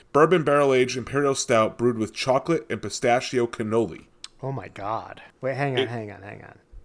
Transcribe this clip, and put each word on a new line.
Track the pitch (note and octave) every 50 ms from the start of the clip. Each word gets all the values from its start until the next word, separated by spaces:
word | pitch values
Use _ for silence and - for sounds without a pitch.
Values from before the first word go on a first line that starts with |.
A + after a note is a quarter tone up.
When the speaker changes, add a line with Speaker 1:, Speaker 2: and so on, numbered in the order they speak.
| - _ -
Speaker 1:
bourbon | C#3+ D#3 D#3+ F#3 F3 C#3+
barrel-aged | C#3+ C#3+ D3 C#3+ C#3 C3 B2+ B2+ B2+ B2
imperial | B2+ A2 - C3 C#3 C#3+ C#3 C3+
stout | - - - A#2+ A2 A2 G2+ F#2+
brewed | - A#2 B2 A#2
with | A2 A2 G#2 -
chocolate | - - C3+ B2+ C#3 C3+ - E3 D#3 - -
and | A#2+ A2
pistachio | - G#2 - - - A#2+ A#2+ B2+ - - - B2 A#2+
cannoli. | A#2+ - - A2+ G#2+ A2 A#2 A2+ F2 - - - _ _ _ - - _ _ -
Speaker 2:
Oh | C3+
my | C3+ B2 F#2
God. | G2 - - G2 G2+ A2 G#2+ F2+ F#2+ - - - - _ _
Wait, | - B2+ C3+
hang | B2+ C#3+ C#3 C3
on, | B2+
Speaker 1:
It | C3+ A#2
Speaker 2:
hang | A#2+ A#2 A2 G#2
on, | G2 F#2+
hang | F#2+ G#2 G#2+ G#2 G#2
on. | - - - _ _ - -